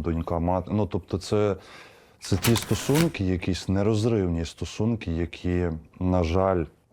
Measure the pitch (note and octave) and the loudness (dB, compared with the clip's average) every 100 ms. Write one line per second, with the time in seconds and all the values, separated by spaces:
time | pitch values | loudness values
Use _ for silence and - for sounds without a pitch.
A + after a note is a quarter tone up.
0 | D#2+ D#2+ D#2+ E2+ E2+ F#2 F2+ G#2 G#2 G2 | -2 -2 -2 -2 0 0 0 -2 0 -4
1 | - G2 - G#2 G#2 F#2+ - - - - | -4 -6 -2 2 2 0 -8 -20 -20 -20
2 | - _ - G2 - A2+ - G#2+ - C#3+ | -20 _ -2 0 2 2 0 -2 2 2
3 | E3+ - F#2+ F#2 G2 F2+ - F#2+ G2+ G#2+ | 2 0 -2 0 -2 -2 0 0 2 2
4 | A#2 A2+ F2+ E2 D#2+ - E2+ - G#2+ A#2 | 2 2 0 -2 -4 -8 -8 -2 -2 -2
5 | - E2 E2+ - F2+ F2 F2 D#2 - - | -2 -4 -4 -4 -2 0 0 -4 -10 -4
6 | F#2 F2+ E2 F#2 F#2+ F#2 D#2 - _ | 2 2 2 2 2 2 -2 -8 _